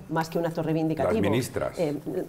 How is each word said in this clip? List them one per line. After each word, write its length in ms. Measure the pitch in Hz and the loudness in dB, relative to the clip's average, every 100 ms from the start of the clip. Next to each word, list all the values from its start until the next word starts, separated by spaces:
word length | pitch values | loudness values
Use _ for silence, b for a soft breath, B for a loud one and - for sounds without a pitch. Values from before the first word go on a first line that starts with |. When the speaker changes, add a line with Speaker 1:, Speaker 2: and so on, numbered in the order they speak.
| - | -4
Speaker 1:
más 180 | 160 165 | -2 0
que 120 | 170 | 0
un 80 | 170 | 0
acto 160 | 170 | 0
reivindicativo. 500 | 156 160 160 160 - 220 | 0 2 2 2 2 4
Speaker 2:
Las 0 | 196 | 4
ministras 460 | 123 - - - - | 2 0 -2 -2 0
Speaker 1:
Eh, 180 | 156 143 - 180 | -2 -2 -4 -4